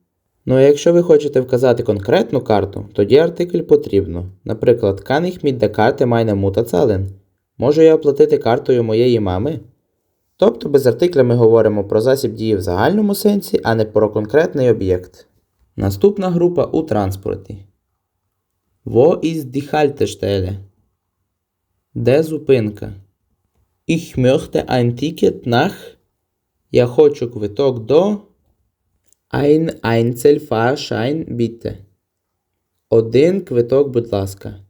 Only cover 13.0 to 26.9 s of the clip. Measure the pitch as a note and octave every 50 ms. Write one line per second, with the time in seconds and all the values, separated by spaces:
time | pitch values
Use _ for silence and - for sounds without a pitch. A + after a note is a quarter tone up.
13 | G#3+ G3+ G3+ - - G#3 G#3 G3+ F3+ - - - - A2+ A2+ A2+ G#2+ A2 - G#2+
14 | G#2+ G#2 - A2 G#2+ G#2+ - D3 E3+ F3 - C#3+ B2+ B2 A2 - F#2+ F#2+ F2+ F2+
15 | - - _ _ _ _ _ _ _ _ _ _ _ _ - - G#2 G2 G2 -
16 | - G3+ G3+ G3+ F#3 F#3 E3+ F3 F3 F3 F3 D3 B2 - - D#3+ D#3 - - G#2
17 | G2+ F#2+ F#2+ G2 - G#2 G2 G2 G2 - G#2+ G2 G2 _ _ _ _ _ _ _
18 | _ _ _ _ _ _ _ _ _ _ _ _ _ _ _ _ - A#2 G#2+ A2+
19 | C3+ E3 F#3 - - D#3+ E3 D#3+ C#3 B2 B2 C#3 C#3+ - - D3+ D3+ C3+ - -
20 | A2 G2+ - - - G2+ G2+ G2 F#2 F#2+ G2+ G2 - - _ _ _ _ _ _
21 | _ _ _ _ _ _ _ _ _ _ _ _ _ _ _ _ _ _ - B2
22 | A#2 A#2+ C3 D#3 D#3+ D#3 D#3+ D3 - - C3+ A#2+ G#2+ G#2+ G#2+ - - - G2 -
23 | - _ _ _ _ _ _ _ _ _ _ _ _ _ _ _ _ - E3 E3
24 | - - - C3+ B2+ B2 C3+ E3 E3 - - D#3 - - B2 B2+ A#2+ A#2+ A#2+ A#2+
25 | C#3 D#3+ E3 - G#3 F#3 F3 - - B2+ A#2 B2 D3+ G3+ - - - - - _
26 | _ _ _ _ _ _ _ _ _ _ _ _ _ _ B2+ B2 B2 A#2+